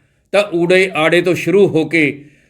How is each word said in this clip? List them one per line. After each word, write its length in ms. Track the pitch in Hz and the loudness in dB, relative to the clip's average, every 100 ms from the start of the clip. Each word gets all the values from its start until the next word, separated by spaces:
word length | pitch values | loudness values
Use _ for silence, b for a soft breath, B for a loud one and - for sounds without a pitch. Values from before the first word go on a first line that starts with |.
| _ _ _ | _ _ _
ਤਾਂ 120 | 196 202 | -2 -2
ਊੜੇ 360 | 170 170 185 190 | -2 2 2 0
ਆੜੇ 280 | 151 160 175 | -2 0 0
ਤੋਂ 120 | 175 | 0
ਸ਼ੁਰੂ 320 | 165 170 190 185 | -2 0 2 2
ਹੋ 160 | 151 | 0
ਕੇ 400 | 151 165 143 - B B | -2 -2 -2 -4 B B